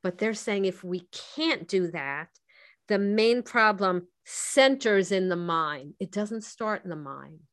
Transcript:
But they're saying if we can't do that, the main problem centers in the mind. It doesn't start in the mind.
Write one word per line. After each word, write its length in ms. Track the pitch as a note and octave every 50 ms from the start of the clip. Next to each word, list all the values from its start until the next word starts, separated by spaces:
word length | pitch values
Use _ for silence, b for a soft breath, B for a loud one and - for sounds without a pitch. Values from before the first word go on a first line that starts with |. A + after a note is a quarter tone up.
But 180 | _ F#3 F3+ -
they're 160 | G#3 A3 A3
saying 320 | G#3 - - G#3 G3+ G3
if 180 | F#3+ F3+ F#3 -
we 240 | F#3 F3+ F#3 F3+ _ - - - - -
can't 320 | - D#4 E4 D4 - E3+
do 240 | - - F#3+ F3+ E3+
that, 380 | D#3 E3 C#3 C#3 C#3 D3 D#3+ - _ _ _ b b b b b b b b _
the 100 | G#3 G3
main 440 | G3+ G3+ G#3 A3 A3 A3+ A#3+ B3 A#3
problem 640 | - - A#3+ A3 G#3+ G#3+ F#3 G3+ F#3+ F3+ F3+ F3 _ _ _ _
centers 840 | - - - - - - - C4+ C4+ C4+ C4+ - A3+ G#3 G3 F#3+ F3
in 180 | G3 F#3+ F#3 F#3
the 80 | F3+
mind. 580 | F3 F3 E3+ E3 E3 D#3+ D3+ D3 C#3 C3 D3 - _
It 140 | G3 F#3 -
doesn't 300 | G#3 G#3+ G#3 A3+ A3+ G#3+
start 400 | - - _ A3+ G#3+ G#3+ - -
in 60 | F#3
the 60 | E3+
mind. 440 | D#3 D3 C#3 C3+ C3+ C3+ C#3+ D#3+ D#3 _ _